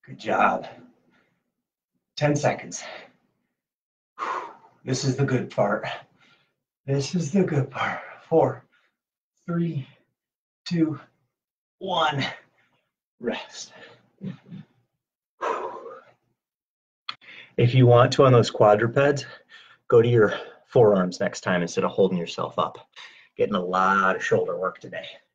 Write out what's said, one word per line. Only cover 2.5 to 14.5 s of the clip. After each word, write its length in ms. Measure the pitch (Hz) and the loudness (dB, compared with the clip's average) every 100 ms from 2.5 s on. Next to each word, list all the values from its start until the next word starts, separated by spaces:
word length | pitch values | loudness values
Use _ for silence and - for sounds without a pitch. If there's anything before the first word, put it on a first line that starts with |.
| - 92 - - - - _ _ _ _ _ _ _ _ _ _ - - - - - _ _ - | -2 -10 -14 -14 -18 -20 _ _ _ _ _ _ _ _ _ _ -12 -8 -8 -10 -20 _ _ -8
This 180 | 131 | -4
is 120 | 135 127 | -2 -2
the 80 | |
good 260 | 135 127 - | -2 -2 -4
part. 340 | - 104 107 - - - _ _ _ _ _ _ _ - | -4 -2 -2 -6 -12 -16 _ _ _ _ _ _ _ -4
This 280 | 139 135 | -4 -2
is 160 | 180 160 | -4 -2
the 120 | 196 | 0
good 280 | 180 143 127 | 0 0 -2
part. 300 | - - - - - - | -4 -6 -6 -12 -20 0
Four, 380 | 165 - - _ _ _ _ _ _ _ _ | 2 2 -2 _ _ _ _ _ _ _ _
three, 420 | - 170 170 147 131 _ _ _ _ _ _ _ | -8 -4 -4 -4 -10 _ _ _ _ _ _ _
two, 340 | - 170 156 131 - _ _ _ _ _ _ _ | -6 0 0 -2 -12 _ _ _ _ _ _ _
one. 460 | 190 170 156 143 - - _ _ _ _ _ _ _ _ | -4 0 0 0 -4 -8 _ _ _ _ _ _ _ _
Rest. 540 | 117 107 - - - - - - _ _ 190 - _ | -6 -6 -10 -18 -18 -20 -20 -20 _ _ -14 -14 _